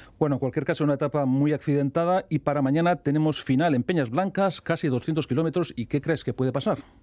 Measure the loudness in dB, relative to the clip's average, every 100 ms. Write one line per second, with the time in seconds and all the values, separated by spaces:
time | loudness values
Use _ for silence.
0 | -20 -2 0 2 0 -2 -2 0 0 0
1 | 0 0 0 2 2 0 0 0 0 0
2 | 2 0 0 -2 0 0 2 2 2 0
3 | 0 0 0 -2 0 2 2 2 0 0
4 | 0 -2 -2 0 -2 -2 -4 -2 0 -2
5 | -2 -2 -2 -2 0 -2 -4 -6 -4 -4
6 | -2 -2 -4 -2 -2 -2 -2 -4 -8 -20